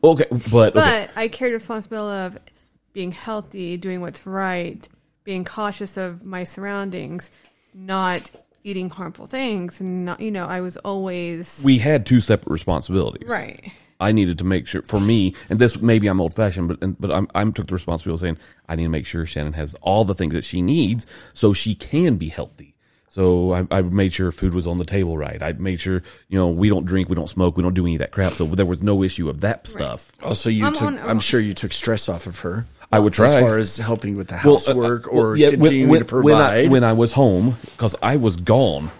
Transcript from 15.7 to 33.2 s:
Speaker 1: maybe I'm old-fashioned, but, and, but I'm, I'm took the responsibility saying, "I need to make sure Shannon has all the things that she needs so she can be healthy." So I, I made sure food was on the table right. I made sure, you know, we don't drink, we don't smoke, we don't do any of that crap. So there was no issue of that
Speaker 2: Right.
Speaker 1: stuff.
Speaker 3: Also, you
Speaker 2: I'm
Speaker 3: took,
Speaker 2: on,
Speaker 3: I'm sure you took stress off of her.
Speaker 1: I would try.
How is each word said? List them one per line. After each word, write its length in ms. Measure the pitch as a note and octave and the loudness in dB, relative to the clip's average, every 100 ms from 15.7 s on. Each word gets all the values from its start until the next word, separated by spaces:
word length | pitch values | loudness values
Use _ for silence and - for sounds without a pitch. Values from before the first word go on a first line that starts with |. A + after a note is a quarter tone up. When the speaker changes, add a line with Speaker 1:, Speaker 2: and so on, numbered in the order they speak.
| - | 2
Speaker 1:
maybe 260 | A#2 A2 G#2 | 2 4 4
I'm 120 | F#2+ | 0
old-fashioned, 480 | E2 - G#2+ F2+ E2+ | -2 0 -2 -2 -6
but, 160 | F2 | -4
and, 160 | F#2+ - | -4 -4
but 120 | G2+ | -4
I'm, 160 | D#2 G2+ | -2 -2
I'm 200 | G2 G#2+ | -2 -2
took 140 | G#2 F2 | -2 -6
the 60 | F2+ | -6
responsibility 460 | - E2+ - E2 | -4 -6 -4 -4
saying, 160 | F2 D#2+ - _ _ | -4 -6 -12 _ _
"I 80 | E2 | -4
need 80 | |
to 60 | E2 | -2
make 160 | D#2 - | -4 -6
sure 200 | F2 D#2+ | -8 -6
Shannon 280 | - D2+ | -6 -6
has 200 | D2+ D2+ D#2+ | -6 -8 -6
all 280 | - G2 | 0 2
the 100 | F#2+ | 2
things 200 | F#2+ F2 | 0 -2
that 100 | D#2+ | -2
she 180 | - F2+ | -4 -2
needs 440 | F2+ D#3+ A2 A#2 - - - | 0 2 2 -2 -6 -20 -20
so 200 | - A2 | 0 2
she 200 | G2+ - G#2 | 2 -2 -4
can 420 | - D3 F3+ G#2 | -2 0 2 0
be 100 | D#2 | -4
healthy." 480 | - - _ - _ _ _ _ | -8 -12 _ -20 _ _ _ _
So 460 | - F#2 F2+ F2+ | 0 2 4 2
I, 120 | F2+ F#2 | 0 0
I 100 | G2 | 0
made 280 | F2+ F#2+ F#2+ | 0 2 0
sure 220 | - F#2 | 0 -4
food 200 | E2+ F#2 | -2 -2
was 140 | F2 E2+ | -2 -4
on 80 | F2 | -4
the 40 | |
table 340 | E2+ G2 F2+ D#2+ | -2 -2 -2 -4
right. 240 | C#2+ D2 | -6 -8
I 120 | D2+ | -8
made 260 | E2 F#2+ F2+ | -6 -6 -6
sure, 240 | F#2 F#2 - - _ | -2 -4 -4 -20 _
you 100 | F#2+ | 0
know, 120 | F2+ | 0
we 180 | E2 G#2+ | 2 2
don't 180 | G2 E2+ | 2 0
drink, 220 | F#2+ F2+ | -2 0
we 80 | F2+ | -2
don't 140 | D#2 | -4
smoke, 260 | - F2+ E2 | 0 0 2
we 80 | |
don't 100 | F2 | 0
do 120 | F2+ E2 | 0 0
any 100 | D#2+ | -2
of 40 | |
that 120 | - | -4
crap. 220 | - F#2 | -2 -2
So 100 | - | -2
there 220 | E2 F2+ F#2+ | -2 0 0
was 180 | F2 | 0
no 180 | G2+ G2 | 0 2
issue 280 | F#2+ F2+ D#2+ | 0 -2 -6
of 100 | D2 | -4
that 200 | F#2+ A2+ | -4 -4
Speaker 2:
Right. 80 | - | -8
Speaker 1:
stuff. 440 | - C#2+ A#1+ - _ | -10 -8 -8 -14 _
Speaker 3:
Also, 280 | C#3 A2+ A#2 | -6 -4 0
you 160 | A2 F3 | 0 0
Speaker 2:
I'm 80 | |
Speaker 3:
took, 80 | D4+ | 0
Speaker 2:
on, 160 | A2 C#4 | -4 -4
Speaker 3:
I'm 220 | - A2+ | -2 -2
sure 180 | - B2+ | 2 0
you 140 | G#2+ | 0
took 180 | F#2+ G#2 | -4 -6
stress 380 | - - A2 - | -4 -2 -2 -2
off 180 | F2 - | -4 -8
of 120 | F2 | -10
her. 260 | F2+ G2 A#2+ - - | -8 -6 -8 -14 0
Speaker 1:
I 80 | G#2+ | 4
would 140 | G#2 | 4
try. 140 | G2 | 6